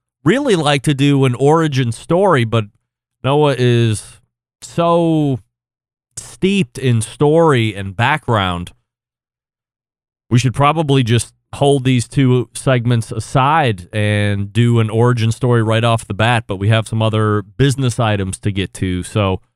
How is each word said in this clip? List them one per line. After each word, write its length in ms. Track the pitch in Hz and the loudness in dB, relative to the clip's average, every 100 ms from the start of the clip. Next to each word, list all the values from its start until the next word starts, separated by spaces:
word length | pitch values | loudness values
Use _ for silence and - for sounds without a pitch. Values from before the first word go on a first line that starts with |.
| _ _ 160 | _ _ 0
really 300 | 240 285 175 | 0 2 0
like 260 | 147 143 | 0 0
to 140 | 156 135 | 0 0
do 300 | 143 139 135 | 2 2 2
an 100 | 123 | 2
origin 560 | 139 165 156 131 120 | 2 2 2 -2 -4
story, 520 | 110 - 170 202 139 | -4 -2 0 2 2
but 220 | 113 113 104 _ _ _ _ _ | 2 -2 -4 _ _ _ _ _
Noah 320 | 127 147 147 123 | -2 0 0 2
is 640 | 123 120 117 104 - - _ _ _ _ | 2 2 0 -2 -8 -20 _ _ _ _
so 760 | - - 170 170 165 160 147 127 - _ _ _ _ _ _ - | -10 -2 0 2 2 0 0 -4 -8 _ _ _ _ _ _ -20
steeped 600 | - - 190 202 - - | -20 -2 0 0 -2 -2
in 220 | 131 117 | -2 0
story 760 | 110 - 147 160 165 127 110 98 | -2 0 2 4 4 2 0 -4
and 200 | 98 92 | -8 -2
background. 760 | 123 151 - 110 92 87 90 - _ _ _ _ _ _ _ _ _ _ _ _ _ _ - | -2 -2 0 0 0 -4 -8 -16 _ _ _ _ _ _ _ _ _ _ _ _ _ _ -2
We 80 | 123 | 0
should 160 | 123 110 | 0 0
probably 480 | 143 151 147 135 | 0 0 0 0
just 320 | 113 117 - _ _ - | 2 0 -2 _ _ -2
hold 280 | 143 139 | 0 2
these 240 | 127 127 - | 2 0 0
two 400 | 143 131 127 117 | 0 2 2 -2
segments 580 | - 139 127 117 117 - | -6 -2 0 0 -2 -2
aside 800 | 110 - 143 135 160 131 92 87 | -8 -4 0 2 2 0 -2 -6
and 640 | 107 104 104 104 101 101 | -4 -2 -2 -2 -4 -4
do 260 | 113 120 117 | 0 2 2
an 80 | 110 | 0
origin 440 | 113 120 120 113 | 2 2 2 0
story 320 | - 123 120 | 0 0 0
right 200 | 110 110 | 0 0
off 220 | 117 113 - | 0 -2 -4
the 80 | |
bat, 300 | 98 113 117 - | -2 0 0 -4
but 120 | 95 | -4
we 100 | 98 | 0
have 200 | 113 107 | 0 0
some 140 | 113 | -2
other 400 | 110 107 107 104 | -2 0 0 -2
business 580 | 98 101 139 131 127 120 | -4 -2 0 0 -2 -2
items 380 | 110 104 95 - | -2 -2 -4 -6
to 140 | 104 | -6
get 200 | 98 87 | -4 -6
to. 300 | - 92 90 | -4 -4 -4
So 400 | 87 110 98 92 _ | -4 -2 -2 -2 _